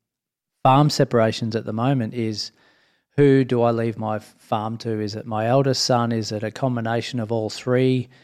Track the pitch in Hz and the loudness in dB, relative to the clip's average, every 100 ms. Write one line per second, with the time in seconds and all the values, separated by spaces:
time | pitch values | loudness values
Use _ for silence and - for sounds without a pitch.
0 | _ _ _ _ _ _ 135 135 147 - | _ _ _ _ _ _ 4 6 4 2
1 | 135 120 110 - 113 110 110 110 127 135 | 2 4 2 0 -4 -4 -4 -2 0 0
2 | 113 123 110 107 - _ _ _ _ _ | -2 -4 -6 -6 -10 _ _ _ _ _
3 | _ - 143 135 123 123 120 117 113 107 | _ 2 6 6 4 2 2 2 -2 -4
4 | 107 107 - _ - 110 107 117 117 107 | -6 -6 -8 _ -6 -4 -4 -8 -6 -4
5 | 104 110 117 107 113 135 139 123 - 120 | -6 -8 -8 -4 2 2 2 0 0 0
6 | 117 113 104 107 107 - 131 120 113 117 | 0 -2 -4 -6 -6 -4 -4 -2 -2 -4
7 | - 120 107 117 107 - 127 123 131 127 | -4 -6 -4 -4 -4 -6 -2 2 2 0
8 | 120 _ | -4 _